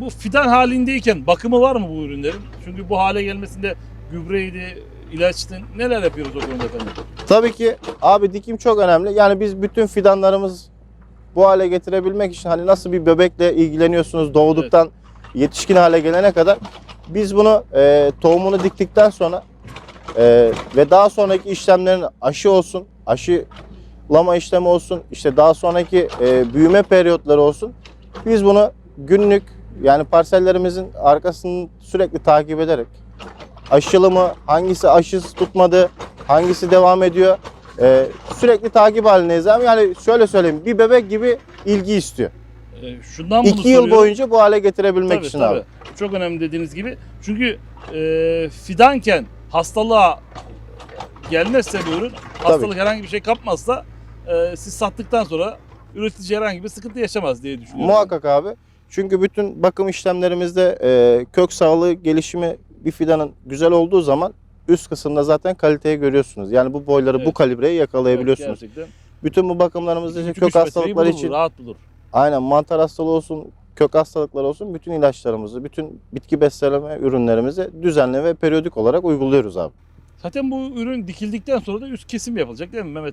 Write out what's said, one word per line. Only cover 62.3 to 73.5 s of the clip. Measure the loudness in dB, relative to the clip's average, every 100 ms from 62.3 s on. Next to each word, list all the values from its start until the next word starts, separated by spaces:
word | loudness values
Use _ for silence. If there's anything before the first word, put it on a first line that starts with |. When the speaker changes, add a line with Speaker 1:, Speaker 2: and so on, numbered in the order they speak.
| -6 -8 -8 _ -10
Speaker 2:
bir | -10
fidanın | -6 -2 0 -2 -10 -16
güzel | -2 2
olduğu | 2 2 0
zaman | 0 -2 -2 -8 _ _ -2
üst | -2 -2
kısımda | -10 -6 -4
zaten | 0 0 -2
kaliteyi | -2 0 0 -2 -2
görüyorsunuz. | 0 0 -2 -8 -4
Yani | 0 0
bu | -4 -2
boyları, | 0 0 -2
Speaker 1:
Evet. | -2
Speaker 2:
bu |
kalibreyi | -2 -2 0 -2 -2
yakalayabiliyorsunuz. | -2 -2 -2 -2 0 -4 -4
Speaker 1:
Evet, | -12
gerçekten. | -14 -18 -20 _ _ _
Speaker 2:
Bütün | -4 -2 -2
bu | 0
bakımlarımızda | -2 -2 -4 -4 -6 -8
işte | -10
Speaker 1:
İki | -2
Speaker 2:
kök | 0
Speaker 1:
metreyi | 2
Speaker 2:
hastalıkları | 0 -2 -4 0 0
Speaker 1:
bulur, | -2
Speaker 2:
için | -6
Speaker 1:
rahat | -4 -4 _
bulur. | -20 -20 _ _ _
Speaker 2:
Aynen, | 0 0 0
mantar | 0 0 0 -2
hastalığı | -2 -4 -4
olsun, | -4 -4 -14 -14